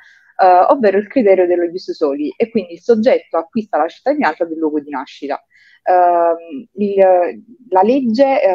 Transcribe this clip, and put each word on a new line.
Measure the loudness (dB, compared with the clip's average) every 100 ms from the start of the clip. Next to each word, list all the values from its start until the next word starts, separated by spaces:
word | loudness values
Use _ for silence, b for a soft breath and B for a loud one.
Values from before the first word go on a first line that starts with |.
| B B B 0
eh, | 4 4 4
ovvero | 2 2 0
il | -2
criterio | 0 2 2 2
dello | 0
ius | -4 -6 -12
soli, | -6 -4 -4 -6 -6
e | -4
quindi | -4 -8
il | -6
soggetto | -2 0 2 0 -2 -6
acquista | -6 -8 -4 -4
la | -4
cittadinanza | -4 -4 -2 -2 -2
del | -6 -4
luogo | -4 -4
di | -8
nascita. | -12 -14 -14 -10 -10 _ b b b
Ehm, | -2 2 2 2 0 -2 -8 -16 -14
il, | -6 -2 2 4 4 0 -6 -18 -20 -4
la | 0
legge, | 2 0 0 0 2 2 0